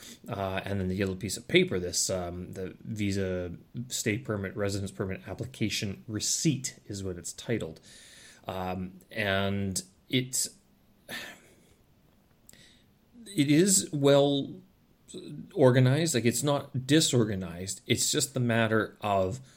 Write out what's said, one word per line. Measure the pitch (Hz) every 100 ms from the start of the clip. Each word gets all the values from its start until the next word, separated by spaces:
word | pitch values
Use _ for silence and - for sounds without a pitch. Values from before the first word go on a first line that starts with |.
| - - -
uh, | 98 98 92
and | - 101
then | 92
the | 92
yellow | 98 92
piece | 98 -
of | -
paper, | 180 170 95
this, | 87 - -
um, | 92 87 90 87
the | - 92 - -
visa, | 107 101 98 95 90 90 - - 123 123
stay | - 113 104
permit, | - 107 95 -
residence | 101 101 98
permit | - 98 95 -
application | 92 - - 107 - 104 95 -
receipt | 107 - - 160 131 - - -
is | 98
what | 95 85
it's | -
titled. | - - 110 85 80 - - - - - - -
Um, | 92 92 95 92 - -
and | 113 104 98 98 98 98 92 - _ -
it, | 127 127 - - - _ _ _ _ -
it | - - - - _ _ _ _ _ _ _ _ _ - - - _ _ _ _ - - 175 143
is | 147 196 185 -
well | 151 139 139 143 143 - - - _ _ _ - - - 147 -
organized. | 190 131 127 127 143 165 120
Like, | 117
it's | 113
not | 143 143 - 127 131
disorganized. | 156 160 123 107 95 87 85 95 - -
It's | 123 -
just | 151 -
the | 131
matter | 120 113 110 110 - -
of | 104 98 92 127 -